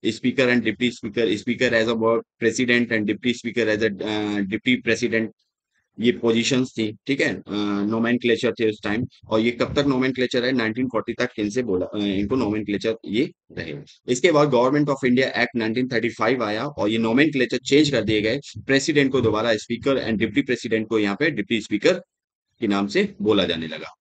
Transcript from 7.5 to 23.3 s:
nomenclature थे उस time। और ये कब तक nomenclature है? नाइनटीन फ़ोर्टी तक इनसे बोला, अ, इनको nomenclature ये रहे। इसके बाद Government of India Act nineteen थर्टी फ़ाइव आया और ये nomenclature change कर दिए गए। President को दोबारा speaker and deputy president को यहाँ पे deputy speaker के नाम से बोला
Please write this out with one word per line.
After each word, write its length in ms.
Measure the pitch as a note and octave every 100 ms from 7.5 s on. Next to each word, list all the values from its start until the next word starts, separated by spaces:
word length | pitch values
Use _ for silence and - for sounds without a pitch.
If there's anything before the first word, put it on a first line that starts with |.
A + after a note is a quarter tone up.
| G#2 G#2 G2+ G2+
nomenclature 680 | A2+ A#2+ A#2+ A#2+ A2+ A#2+
थे 180 | G#2 A2
उस 120 | G#2+
time। 240 | G#2+ G#2+ B2+ _ -
और 120 | A2
ये 100 | A2+
कब 240 | A#2+ A#2+
तक 100 | C#3+ C#3+
nomenclature 580 | B2+ C3 B2+ B2 B2+
है? 80 | B2
नाइनटीन 340 | C3 A2 A2 C3
फ़ोर्टी 260 | A2 G#2
तक 160 | A2 B2 -
इनसे 240 | G#2 A2+
बोला, 240 | A#2+ F#2 F2
अ, 120 | G#2
इनको 380 | G2+ G2 G2+ C3
nomenclature 580 | G#2+ G#2+ G#2 G2+ A2+ A2 -
ये 260 | G#2 D3+ - _
रहे। 240 | - E2+ D2 D3 - -
इसके 240 | A#2+ F3+
बाद 160 | D3+ D3
Government 380 | A#2+ B2+ D3 D3
of 240 | C3+ B2+
India 160 | B2 C3 -
Act 100 | A#2+ A#2+
nineteen 320 | A2 A2+ B2+
थर्टी 200 | A#2+ A2+
फ़ाइव 360 | G#2+ A2 B2+
आया 220 | G#2+ G#2+ C#3+
और 220 | D3 G#2
ये 100 | A2+
nomenclature 600 | A2+ A#2+ D#3 C#3+ A#2+ B2+
change 320 | - C#3 D3+
कर 140 | B2+
दिए 160 | G#2+ G#2+
गए। 200 | G#2+ C#3 - G#2+
President 540 | G2 C3+ C3+ D3 C3+
को 80 | C3
दोबारा 300 | A2+ G#2+ A#2
speaker 480 | G#2+ - A#2 C#3 C3
and 100 | - G#2+
deputy 260 | G#2+ A#2 C#3
president 360 | A#2+ A#2+ A2 G#2+
को 120 | A2+
यहाँ 180 | G#2 G2+
पे 260 | D#3+ B2
deputy 260 | F#2+ A2+ -
speaker 320 | G#2 D#3+ F3+ - _ _ _ _ -
के 60 | G#2+
नाम 200 | G2+ G2+
से 280 | G2+ G2+ -
बोला 220 | G#2